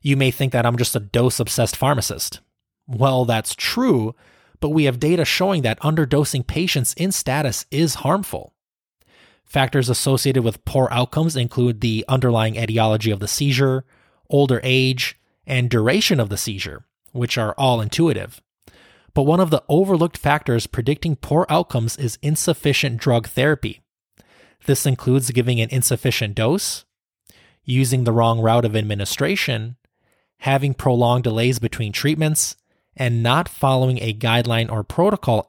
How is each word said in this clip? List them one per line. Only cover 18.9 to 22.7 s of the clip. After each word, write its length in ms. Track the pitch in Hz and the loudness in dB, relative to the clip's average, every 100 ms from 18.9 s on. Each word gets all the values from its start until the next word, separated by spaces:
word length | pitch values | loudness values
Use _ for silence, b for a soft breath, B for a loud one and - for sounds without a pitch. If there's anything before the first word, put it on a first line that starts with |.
| b b | b b
But 120 | - | 0
one 160 | 139 170 | 2 4
of 100 | 180 | 4
the 120 | 156 - | 0 2
overlooked 480 | 147 190 180 165 - | 2 4 2 2 -2
factors 500 | 147 151 - 117 - | 0 0 2 -2 -2
predicting 500 | - 117 151 165 147 | -4 -2 -2 -2 -4
poor 280 | - 147 185 | 0 0 2
outcomes 480 | 156 175 131 113 - | 0 0 -2 -2 -4
is 200 | 127 - | -6 -4
insufficient 760 | 143 156 - 160 147 | -2 -2 0 0 0